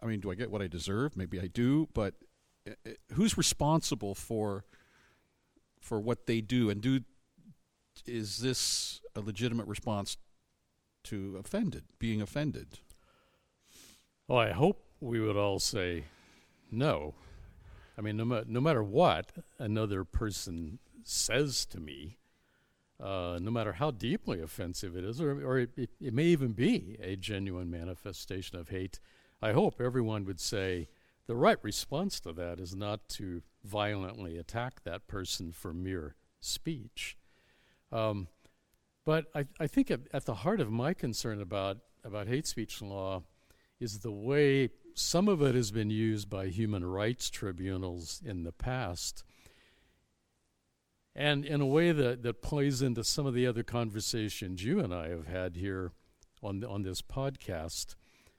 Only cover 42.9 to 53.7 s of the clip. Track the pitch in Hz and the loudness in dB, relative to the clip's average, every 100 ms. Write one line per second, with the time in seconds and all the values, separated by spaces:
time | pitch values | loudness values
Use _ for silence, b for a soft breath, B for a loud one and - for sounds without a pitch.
42.9 | 98 95 95 - b b b b b 120 | -4 -2 -4 -6 b b b b b -6
43.9 | 104 113 101 110 143 143 135 120 - - | -4 -6 -4 0 6 6 6 4 0 -12
44.9 | - - 170 208 180 143 123 110 104 107 | -4 2 4 6 6 6 6 2 2 2
45.9 | 107 110 107 98 98 95 90 113 101 87 | 2 2 2 -2 -4 -2 0 0 0 0
46.9 | 92 107 127 - - 104 87 95 92 92 | 0 0 0 -4 -4 -6 -4 -4 -2 -2
47.9 | 87 80 - 151 92 85 - 123 127 107 | -6 -8 -10 -6 -6 -6 -4 -2 -2 -2
48.9 | 87 - - - b b b b b b | -4 -6 -8 -14 b b b b b b
49.9 | b b _ _ _ _ _ _ _ _ | b b _ _ _ _ _ _ _ _
50.9 | _ _ - 147 143 147 147 135 147 170 | _ _ -2 2 2 2 2 6 6 6
51.9 | 151 123 127 120 110 - 147 143 131 135 | 6 4 2 -2 -2 -2 2 2 4 2
52.9 | 117 107 - 139 123 123 113 117 | 2 0 2 2 4 4 2 0